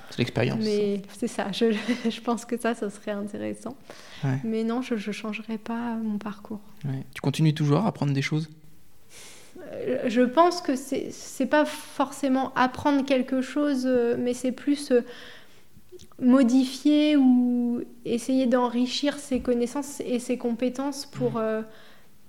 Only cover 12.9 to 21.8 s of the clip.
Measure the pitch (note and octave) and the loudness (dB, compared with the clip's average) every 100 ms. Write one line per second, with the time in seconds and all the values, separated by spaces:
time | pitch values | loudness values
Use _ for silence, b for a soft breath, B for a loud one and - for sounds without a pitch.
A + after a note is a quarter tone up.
12.9 | C#4+ C4+ C4 B3 C4 B3+ D4 D4 C4 B3+ | 2 4 2 2 -2 -2 0 0 2 2
13.9 | B3+ A#3 A#3+ B3 B3 B3+ B3 - C#4+ - | 2 2 0 0 -2 -2 -2 0 0 4
14.9 | B3 A#3+ B B B B B B - - | 2 2 B B B B B B -20 -20
15.9 | - - - B3+ C4 A#3+ C4 B3+ - D4 | -20 -18 0 6 8 8 6 2 2 4
16.9 | D4 D4+ D4 C4 B3 B3 A#3+ A#3+ A#3+ - | 6 6 6 8 6 4 2 0 -2 -6
17.9 | - - A#3 - C4 C4 B3 B3 A#3+ B3 | -10 -4 -4 0 2 4 4 2 0 0
18.9 | - C#4+ C#4+ - B3+ B3 A#3+ A#3+ C#4+ C#4 | 0 -2 -2 -4 -2 0 0 0 -4 -8
19.9 | - - B3 B3 B3 A#3+ A#3 B3+ B3 C#4 | -8 -4 -4 -2 -4 -2 -2 -2 -2 -6
20.9 | C#4 - - A#3+ A3+ A3 A3 A3 B | -6 -10 -4 -2 -2 -2 -4 -6 B